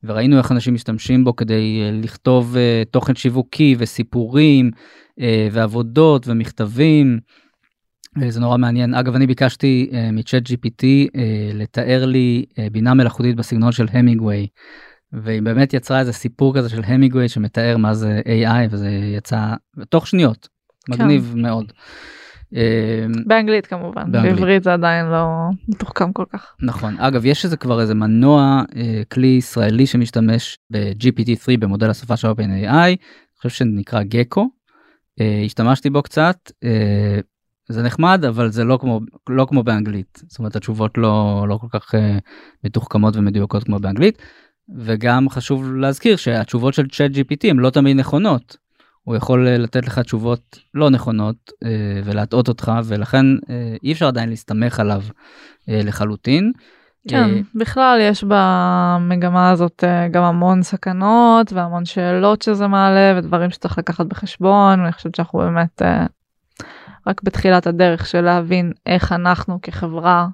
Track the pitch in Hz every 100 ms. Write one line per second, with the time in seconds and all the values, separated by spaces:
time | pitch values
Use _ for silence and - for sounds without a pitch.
0 | 110 110 127 139 123 123 120 120 - 110
1 | - 127 127 120 113 110 110 110 104 107
2 | 110 - - 127 120 123 120 113 110 127
3 | - 127 127 127 123 - 151 123 113 -
4 | 117 123 113 135 156 139 123 113 - -
5 | _ - 120 110 107 110 110 117 117 120
6 | 160 139 120 113 110 - 107 117 156 151
7 | 139 113 _ _ _ _ _ _ _ _
8 | _ - 127 117 120 123 120 120 120 123
9 | 127 127 135 127 131 - 139 127 131 123
10 | 113 110 110 127 123 123 113 - 131 139
11 | 139 135 117 107 104 107 107 - 120 131
12 | 131 131 123 120 - - 107 107 117 131
13 | 117 - 120 117 117 113 117 117 113 120
14 | 123 113 110 101 101 _ - - - _
15 | _ 123 110 110 107 117 139 131 - 131
16 | 131 113 123 - 135 135 117 113 104 131
17 | 135 127 123 117 107 - 117 117 107 110
18 | 110 107 110 113 113 120 113 104 101 101
19 | 104 104 - 110 107 113 _ - 107 165
20 | - 190 147 110 _ _ _ _ - 123
21 | 135 143 120 117 117 113 110 _ - -
22 | - - - - - - 113 113 110 113
23 | 113 226 220 220 214 214 196 180 170 -
24 | 175 190 185 185 185 190 185 175 170 170
25 | 165 165 165 165 165 190 - 202 - -
26 | 180 190 185 208 - _ 127 101 110 104
27 | 131 131 120 147 185 160 127 117 113 107
28 | 107 113 131 147 139 135 - - 117 110
29 | 107 - 131 127 123 - 107 113 135 123
30 | 117 120 113 113 - - _ 107 104 101
31 | 123 - 113 113 - 123 101 101 110 107
32 | - 117 113 110 104 95 104 147 175 180
33 | _ - _ _ 123 - 123 104 101 117
34 | 101 120 120 - 247 _ _ _ _ _
35 | _ - 107 104 104 - 117 135 143 143
36 | - - 160 180 - - 117 110 104 101
37 | 104 101 - _ _ _ _ 113 120 113
38 | 165 190 139 113 113 110 117 127 131 113
39 | 113 _ - 131 135 139 117 107 104 101
40 | 92 - - - 110 107 - 110 107 -
41 | 113 107 104 101 101 101 117 107 - 110
42 | 107 101 - - - _ - 120 - 107
43 | 107 107 101 104 101 104 - 104 98 98
44 | 190 220 - _ _ _ _ 185 110 113
45 | 120 123 135 131 - 135 131 131 135 139
46 | 226 202 - 117 110 123 127 139 135 -
47 | 143 139 135 143 220 139 127 139 139 135
48 | 131 143 208 131 _ - _ _ _ _
49 | - 113 - 127 127 123 117 127 123 127
50 | 120 113 113 120 _ - _ 139 151 131
51 | 120 110 107 110 _ - 117 110 104 101
52 | 101 104 104 120 120 117 - 113 113 104
53 | 104 135 135 135 - 123 117 110 127 156
54 | 151 120 113 113 - 107 120 - 104 101
55 | 104 - _ - - _ - 107 104 104
56 | 107 104 - 143 208 254 _ _ _ _
57 | 214 269 226 202 202 220 226 254 262 240
58 | 208 208 202 202 190 185 180 180 180 175
59 | 175 180 180 180 180 180 175 - 175 175
60 | 170 175 175 170 180 185 180 190 - 185
61 | 196 233 240 226 226 185 175 175 175 -
62 | 175 180 196 214 - 202 202 196 196 190
63 | 196 185 165 170 180 - 175 - - 170
64 | 170 196 202 - 185 202 202 190 175 170
65 | 170 170 170 156 175 170 170 - - -
66 | 82 _ _ _ _ _ - - - -
67 | - 190 190 - 190 180 175 170 180 165
68 | - 180 175 175 170 180 175 - - 180
69 | - 175 175 180 - 185 - - 170 165
70 | 170 175 175